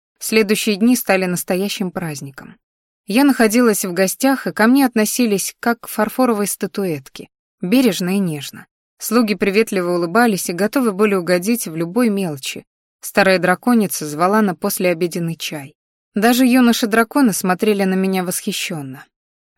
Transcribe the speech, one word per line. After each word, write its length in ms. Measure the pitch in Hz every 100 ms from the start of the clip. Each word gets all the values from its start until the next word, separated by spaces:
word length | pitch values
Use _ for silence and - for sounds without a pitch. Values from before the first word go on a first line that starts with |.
| _ _
Следующие 560 | - 220 202 214 - 202
дни 200 | 233 247
стали 300 | - 190 185
настоящим 640 | 180 - 185 202 - 185
праздником. 640 | 185 165 147 139 135 - - _ _ _ _ -
Я 180 | 208
находилась 640 | 285 254 220 226 240 208 196
в 80 |
гостях, 540 | 175 190 - 262 262 -
и 40 |
ко 160 | - 220
мне 180 | 269 262
относились 720 | 226 214 - 240 196 - -
как 220 | 240 233
к 60 | -
фарфоровой 600 | - 214 - 254 214 202
статуэтке, 800 | - 196 - 190 147 135 - - _ _ _
бережно 540 | 180 240 254 175 180 196
и 40 |
нежно. 480 | 185 147 135 - - _ _ _
Слуги 380 | - 220 220 196
приветливо 600 | 202 196 220 185 175 175
улыбались 520 | 170 196 240 190 -
и 40 |
готовы 400 | 170 208 285 240
были 220 | 185 214 196
угодить 520 | 170 180 185 233 185
в 80 | 160
любой 340 | 170 196 240
мелочи. 560 | 196 185 143 - - - _ _ _
Старая 360 | - - 190 185
драконица 680 | 175 180 - 240 190 - 151
звала 340 | 147 180 214
на 140 | 208 175
послеобеденный 800 | 202 - 185 170 175 175 170 165
чай. 400 | - 156 135 _ _ _ _ -
Даже 300 | 220 247 254
юноши-драконы 880 | 254 240 226 226 220 226 294 254
смотрели 500 | 180 185 180 214 202
на 120 | 190 190
меня 280 | 190 190
восхищённо. 840 | 180 180 - 185 - 165 135 135 - _ _ _ _